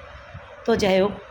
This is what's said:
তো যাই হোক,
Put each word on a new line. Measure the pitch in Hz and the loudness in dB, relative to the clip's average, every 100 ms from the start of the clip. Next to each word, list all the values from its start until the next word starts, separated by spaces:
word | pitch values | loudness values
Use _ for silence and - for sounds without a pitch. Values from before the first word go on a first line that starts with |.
| - - - - - - | -16 -20 -18 -18 -18 -6
তো | - 220 | 0 2
যাই | 202 190 | 4 4
হোক, | 202 196 - | 2 0 -14